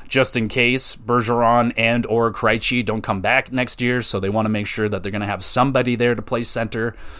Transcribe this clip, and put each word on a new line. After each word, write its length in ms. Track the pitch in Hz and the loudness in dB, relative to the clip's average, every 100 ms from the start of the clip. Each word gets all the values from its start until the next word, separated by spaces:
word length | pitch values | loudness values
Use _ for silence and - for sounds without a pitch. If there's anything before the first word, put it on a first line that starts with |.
| - | -2
just 300 | 135 127 123 | 2 2 2
in 100 | 110 | 0
case 480 | 131 120 127 - - | 2 2 2 -2 -4
Bergeron 800 | 113 120 113 120 117 120 117 113 | 0 0 2 2 4 4 2 0
and 280 | 113 120 113 | 0 0 0
or 260 | 117 117 | 0 0
Krejci 540 | - 113 113 - 123 107 | 0 0 0 0 0 0
don't 160 | 107 | -2
come 200 | 110 98 | -2 -2
back 300 | 101 131 - | 2 2 0
next 300 | 127 123 - | -2 -2 -2
year. 220 | 123 123 | 0 0
So 160 | - 98 | -2 -2
they 100 | 98 | 0
wanna 200 | 110 107 | 0 0
make 180 | 107 101 | -2 -4
sure 200 | - 107 | -2 -2
that 140 | 98 | -2
they're 100 | 98 | -4
gonna 140 | 104 104 | -4 -4
have 180 | 95 | -4
somebody 520 | - 127 135 131 123 117 | 0 2 2 2 0 2
there 180 | 120 | 0
to 80 | 113 | 0
play 220 | - 120 | -2 -4
center. 520 | 117 117 110 110 113 - - | -2 -4 -4 -4 -4 -6 -12